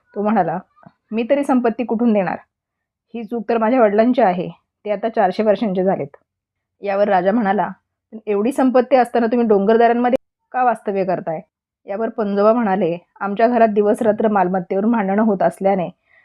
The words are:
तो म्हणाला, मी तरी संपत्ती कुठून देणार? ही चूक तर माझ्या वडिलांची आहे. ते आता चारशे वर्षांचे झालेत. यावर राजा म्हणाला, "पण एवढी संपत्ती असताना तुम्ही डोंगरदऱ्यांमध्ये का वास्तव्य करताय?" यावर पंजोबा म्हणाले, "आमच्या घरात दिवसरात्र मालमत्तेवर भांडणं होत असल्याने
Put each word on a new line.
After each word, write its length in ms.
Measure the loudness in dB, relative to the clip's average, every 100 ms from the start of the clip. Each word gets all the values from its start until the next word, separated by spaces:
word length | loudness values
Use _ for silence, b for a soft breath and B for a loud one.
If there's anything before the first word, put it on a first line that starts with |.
| _
तो 80 | -6
म्हणाला, 360 | -2 0 0 -4 -10 _ -20 _ -10
मी 120 | -6 -2
तरी 140 | -2
संपत्ती 400 | 0 0 0 -2
कुठून 280 | -4 -2 0
देणार? 260 | 0 -2 -6 -12 _ _ _ _ _ _
ही 80 | -14
चूक 240 | -10 -8 -4
तर 100 | -2
माझ्या 220 | 0 2
वडिलांची 420 | 2 2 2 2
आहे. 260 | 2 0 -6 -12 _ _
ते 60 | -8
आता 180 | -4 -4
चारशे 340 | 0 0 0
वर्षांचे 420 | 0 0 0 -2
झालेत. 320 | -2 -2 -6 -14 _ _ _ _ _ _
यावर 260 | -6 -2 0
राजा 240 | 2 2
म्हणाला, 360 | 0 0 0 -2 -6 _ _ _
"पण 60 | -12 -4
एवढी 260 | -2 -2
संपत्ती 440 | 0 2 2 2 2
असताना 300 | 2 0 0
तुम्ही 200 | 0 2
डोंगरदऱ्यांमध्ये 680 | 2 4 4 4 2 0 -2 _ _ _
का 100 | -2
वास्तव्य 400 | -2 -2 -4 -4
करताय?" 360 | -2 -4 -4 -8 -10 _ _ _ -10
यावर 220 | -6 -6
पंजोबा 440 | -4 -4 2 2
म्हणाले, 440 | 2 0 0 -2 -4 _ -10
"आमच्या 260 | -6 0 0
घरात 200 | 4 2
दिवसरात्र 600 | 2 2 2 0 0 0
मालमत्तेवर 580 | 0 0 -2 -2 -2 0
भांडणं 360 | 0 0 0
होत 200 | 0 2
असल्याने 460 | 0 0 -2 -2 -4 -10 b b